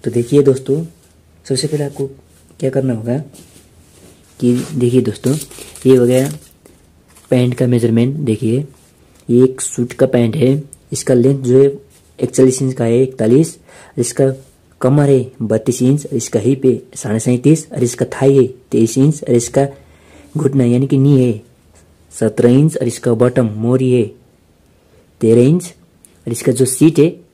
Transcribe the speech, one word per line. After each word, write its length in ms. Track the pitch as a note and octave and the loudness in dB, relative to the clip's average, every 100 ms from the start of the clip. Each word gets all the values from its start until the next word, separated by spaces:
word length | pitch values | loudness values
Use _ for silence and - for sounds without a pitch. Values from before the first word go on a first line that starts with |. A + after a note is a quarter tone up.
तो 60 | B2 | -4
देखिए 320 | A#2 A#2+ C#3+ | -4 0 2
दोस्तों, 420 | C3+ C3 - D3 E3 _ _ _ _ _ - | 4 0 -2 -4 -6 _ _ _ _ _ -6
सबसे 220 | C3 D3+ | -4 -4
पहले 160 | D3 | -6
आपको 220 | C#3+ - C3+ - _ _ _ _ | -6 -6 -10 -10 _ _ _ _
क्या 100 | C3 | -4
करना 240 | C3+ C3 | -2 -2
होगा 240 | A2+ A#2 C3 D3+ - - - _ _ _ _ - _ _ _ | -4 -4 -6 -6 -20 -20 -20 _ _ _ _ -20 _ _ _
कि 140 | B2 B2 - | -2 -2 -4
देखिए 260 | D3 A#2+ B2+ | -4 0 2
दोस्तों, 320 | G#2+ G2+ B2 D3+ - - - - C3 | 0 -4 -4 -4 -6 -20 -20 -4 2
ये 100 | B2+ | 4
हो 100 | A#2+ | 4
गया 240 | B2+ C#3 D#3 - _ - _ _ _ _ _ _ | 2 -2 -8 -20 _ -20 _ _ _ _ _ _
पैंट 240 | B2+ B2 | 0 0
का 120 | A#2+ B2+ | 0 0
मेजरमेंट। 500 | B2 A#2 A2+ A#2+ D3+ | 0 0 0 0 -2
देखिए, 480 | D3+ G#2+ A2+ B2 D3+ _ _ _ _ _ - | -4 -2 -2 -4 -6 _ _ _ _ _ 0
ये 140 | A#2+ | 2
एक 160 | B2+ C3 | 2 0
सूट 300 | - - A#2+ | -10 -6 -6
का 120 | - C3 | -2 0
पैंट 280 | B2 A#2 A2 | 2 0 2
है, 180 | B2 C#3+ D3 - _ | 0 0 -4 -20 _
इसका 220 | C#3+ - | -8 0
लेंथ 280 | B2+ B2 C#3 | 2 2 0
जो 200 | B2+ B2+ | 2 4
है 60 | C#3 C#3 - _ _ - | 4 0 -18 _ _ -8
इकतालीस 440 | B2+ - C3 B2+ | -6 2 2 2
इंच 120 | C3 | -6
का 100 | C3 | -4
है, 180 | A#2 A#2+ | 0 0
इकतालीस, 540 | C3 - A2 C3 E3 - _ - - - | 0 -2 2 2 2 -6 _ -20 -14 -6
इसका 340 | A#2+ - C3+ C3+ - _ _ _ | -6 0 -2 -2 -16 _ _ _
कमर 280 | B2+ C#3+ C#3+ | 0 2 4
है 220 | C3+ A#2+ - | 2 0 -8
बत्तीस 380 | A2 A2 - A#2 | -4 -2 -2 -2
इंच, 240 | B2+ D3 - | 0 0 -4
इसका 320 | B2 - A#2 | -8 -4 -2
हिप 240 | G#2+ C3+ | -2 0
है 160 | C3 A#2+ - - | 0 -2 -8 -14
साढ़े 220 | - A2 | -6 -4
सैंतीस, 460 | B2 B2 C3+ D#3+ - | -2 0 2 0 -2
और 100 | - | -4
इसका 240 | B2 - B2+ | -4 -4 -6
थाई 240 | - C3+ C#3 | 0 2 4
है 100 | A#2 - _ | 2 -4 _
तेईस 260 | A#2+ A2+ C3 | -2 0 2
इंच, 240 | C#3+ D3 | 0 0
और 120 | - | -2
इसका 320 | A#2+ - C#3 C#3 - _ _ _ - - | -2 0 -2 -2 -6 _ _ _ -20 -10
घुटना 300 | D3 D3+ C3+ | -4 -2 0
यानी 220 | A#2+ B2 C3+ | 2 0 0
कि 100 | C#3 | 2
नी 180 | C#3 C#3 | 4 4
है 220 | B2 G#2 _ _ _ _ _ _ _ | 2 -2 _ _ _ _ _ _ _
सत्रह 360 | - A2 - A#2+ | -4 -4 2 4
इंच, 260 | B2+ D#3 D#3 | 4 2 0
और 100 | A#2+ | -6
इसका 260 | - B2+ | -4 -4
बॉटम 320 | A2+ B2 B2 B2 G#2+ | 0 2 2 -2 -2
मोरी 340 | A#2 B2+ B2+ | -2 0 0
है 100 | B2 A2 - _ _ _ _ _ _ _ _ _ _ | 0 -2 -8 _ _ _ _ _ _ _ _ _ _
तेरह 220 | A2+ A#2 | 2 4
इंच, 220 | B2+ F3 - - _ _ _ _ - | 4 2 -4 -20 _ _ _ _ -10
और 60 | |
इसका 200 | A#2 - | -6 -4
जो 120 | B2 B2+ | 0 -2
सीट 320 | - D#3 D#3+ | 2 2 4
है 100 | D#3+ - _ | 0 -2 _